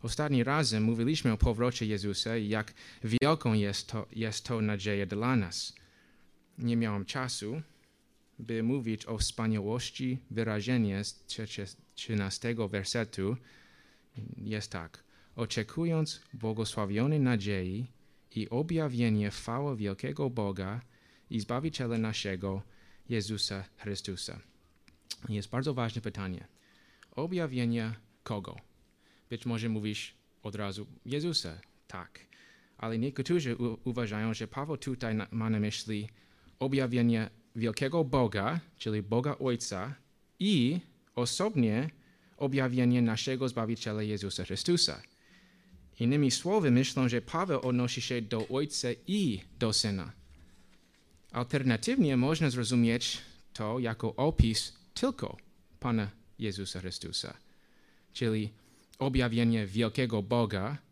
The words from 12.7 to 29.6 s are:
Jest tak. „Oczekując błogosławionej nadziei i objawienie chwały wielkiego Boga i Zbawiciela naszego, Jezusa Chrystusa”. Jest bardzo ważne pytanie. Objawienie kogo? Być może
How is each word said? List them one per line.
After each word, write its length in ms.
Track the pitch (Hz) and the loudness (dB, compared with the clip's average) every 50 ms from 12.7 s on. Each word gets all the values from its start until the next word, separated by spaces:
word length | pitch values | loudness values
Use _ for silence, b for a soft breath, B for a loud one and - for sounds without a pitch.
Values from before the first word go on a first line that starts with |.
| 101 101 95 - - 120 113 113 - - 95 98 120 123 B B B B B B B B B B B B B B _ 120 107 - - - | -2 -2 -4 -2 -2 -2 -2 -2 -4 -2 -2 0 -2 -2 B B B B B B B B B B B B B B _ -12 -12 -10 -10 -10
Jest 340 | - 104 107 107 101 - | -8 -6 -4 -6 -6 -6
tak. 320 | - 90 82 82 - - - b b b b b b | -8 -8 -8 -10 -14 -20 -20 b b b b b b
„Oczekując 840 | - 117 110 - - 107 - - - 165 170 165 160 156 151 - - - _ - | -6 -6 -4 -2 -4 -4 -4 -2 -2 0 0 2 2 0 0 -4 -12 -14 _ -14
błogosławionej 840 | 113 107 110 110 107 113 110 - - 107 95 101 107 123 139 156 151 | -6 -4 -4 -2 -2 -2 -4 -2 -2 -2 0 2 2 2 4 4 4
nadziei 680 | 135 127 123 110 98 104 101 95 92 92 92 107 127 123 - b b b b b b b - | 4 4 4 2 0 0 -2 -2 -2 -2 -2 -4 -6 -8 -10 b b b b b b b -6
i 140 | 113 107 - | -6 -4 -2
objawienie 800 | 113 123 151 165 175 160 156 147 123 120 120 117 107 104 104 101 | -2 -2 -2 0 0 0 0 0 0 2 2 4 4 4 2 0
chwały 480 | - - - - 117 127 143 143 135 110 | -2 -6 -6 -4 -4 -2 -2 -2 -2 -2
wielkiego 520 | 107 101 98 - - 131 143 147 147 131 | -2 -2 -2 -2 -4 -6 -2 -2 -2 -2
Boga 520 | 120 120 107 101 95 92 95 95 104 120 123 b b b b b b b b b | 0 -2 -2 -2 -2 -4 -4 -4 -4 -6 -8 b b b b b b b b b
i 100 | - 113 | -4 -4
Zbawiciela 580 | 101 - 120 127 143 160 - - 131 117 117 113 | -4 -2 -4 -2 -2 -4 -4 -2 -4 -2 0 0
naszego, 640 | 113 110 107 - - 101 95 90 95 98 95 98 98 b b b b b b b b - | 0 0 -2 -2 -2 -4 -4 -2 -2 -2 -2 -2 -6 b b b b b b b b -4
Jezusa 540 | 123 113 101 101 110 101 - - 104 95 95 - _ - | -2 -2 -2 -2 -2 -2 -2 -4 -4 -6 -8 -10 _ -12
Chrystusa”. 640 | - 107 101 95 - - 95 90 - - 85 95 - - _ _ _ _ _ _ _ - _ _ _ _ - - - - | -8 -6 -6 -6 -6 -8 -8 -8 -8 -10 -12 -14 -16 -20 _ _ _ _ _ _ _ -20 _ _ _ _ -14 -12 -6 -4
Jest 200 | 110 104 95 - | -4 -4 -4 -4
bardzo 240 | - 123 135 156 139 | -4 -2 -2 -2 -2
ważne 280 | 123 120 113 107 120 | 0 -2 -2 -2 -4
pytanie. 460 | 107 110 95 - 98 92 92 - - - _ b b b b b b b b b b b | -6 -6 -6 -4 -6 -4 -6 -6 -10 -16 _ b b b b b b b b b b b
Objawienie 840 | - - 143 170 185 180 165 147 131 123 123 117 117 117 113 110 113 107 - _ _ _ _ | -8 -6 -4 -2 -2 -2 -2 -2 0 0 2 2 2 2 0 -2 -4 -8 -12 _ _ _ _
kogo? 340 | - 117 104 90 - - - - _ _ _ _ _ _ b b b b b b b | -6 -4 -4 -4 -6 -12 -12 -16 _ _ _ _ _ _ b b b b b b b
Być 160 | 120 113 - | -10 -6 -4
może 240 | 120 117 113 | -2 -2 0